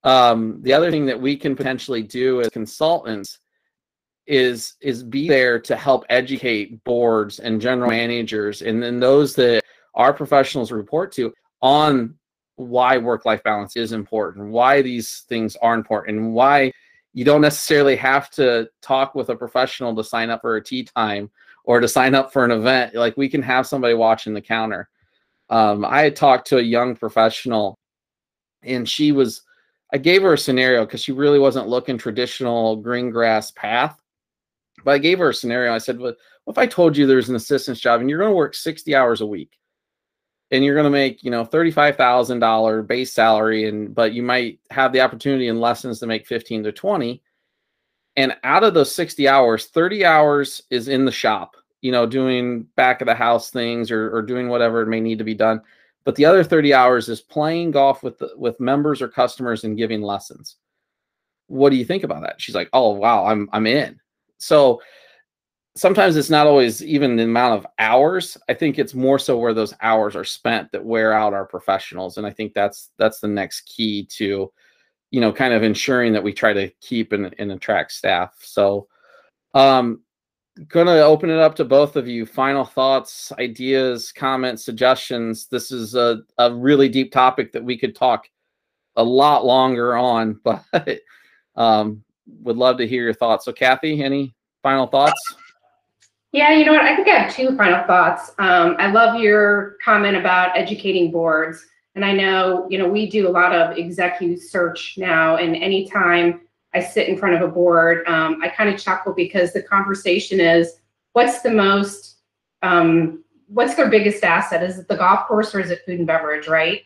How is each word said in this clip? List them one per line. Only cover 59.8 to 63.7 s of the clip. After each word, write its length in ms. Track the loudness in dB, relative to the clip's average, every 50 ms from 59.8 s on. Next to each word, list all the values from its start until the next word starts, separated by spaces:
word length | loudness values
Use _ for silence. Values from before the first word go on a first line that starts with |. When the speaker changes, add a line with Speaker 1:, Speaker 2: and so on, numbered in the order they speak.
| -4 -4 -4 -6 -6
Speaker 1:
lessons. 540 | -6 -8 -8 -10 -14 -20 -20 -20 -20 -20 _ _ _ _ _ _ _ _ _ _ _ _ _ _ _ _ _ _ _
What 240 | 0 4 4 4
do 40 | 4 2
you 80 | -2
think 180 | -2 -4 -4 -4
about 180 | -6 -8 -8
that?" 180 | -8 -12 -10 _
She's 160 | -14 -8 -6
like, 140 | -6 -6 0
"Oh, 200 | 2 2 2 2
wow, 340 | 0 2 0 2 2 2 2
I'm, 240 | 0 0 -2 -2 -4
I'm 140 | -4 -2 0
in." 340 | 0